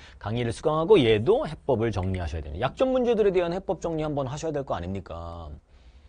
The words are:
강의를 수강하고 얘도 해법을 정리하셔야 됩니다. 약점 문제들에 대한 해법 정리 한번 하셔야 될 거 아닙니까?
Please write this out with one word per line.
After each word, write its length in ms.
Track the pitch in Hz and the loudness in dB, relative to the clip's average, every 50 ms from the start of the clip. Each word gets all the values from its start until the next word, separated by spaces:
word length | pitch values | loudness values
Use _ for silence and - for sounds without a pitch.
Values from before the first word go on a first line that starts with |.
| - - - | -10 -20 -16
강의를 340 | - - 107 113 123 120 117 | -12 -8 -6 -4 -4 -4 -4
수강하고 520 | - - - 156 151 160 165 180 220 175 123 | -4 -4 -2 -2 0 2 4 6 6 8 8
얘도 440 | 113 110 104 113 165 220 277 302 | 6 4 4 4 2 2 2 0
해법을 440 | 151 - - - - 127 104 113 117 | -4 -8 -4 -2 0 2 2 2 0
정리하셔야 500 | 98 101 90 95 95 90 85 76 85 80 | 0 -2 -2 -2 -2 -4 -4 -4 -6 -6
됩니다. 240 | 73 76 73 90 120 | -8 -8 -4 -4 -4
약점 260 | 139 - - 262 262 | -2 0 0 0 2
문제들에 400 | 254 262 240 240 233 202 208 202 | 2 2 2 2 2 4 4 4
대한 220 | 180 185 175 170 175 | 4 2 0 0 -2
해법 280 | 190 - - 185 - | -4 -4 -4 -4 -4
정리 200 | - 170 165 156 | -4 -4 -2 -2
한번 260 | 156 151 147 143 135 | -2 -2 -2 -2 -4
하셔야 240 | 120 143 151 165 160 | -4 -4 -6 -4 -4
될 120 | 147 143 135 | -4 -4 -4
거 120 | - 123 | -4 -4
아닙니까? 720 | 90 85 90 98 98 - - 80 85 85 85 85 85 80 76 76 73 - _ - - - - - - - | -4 -4 -6 -6 -8 -8 -10 -12 -10 -10 -12 -12 -12 -12 -14 -16 -16 -20 _ -20 -20 -20 -20 -20 -20 -20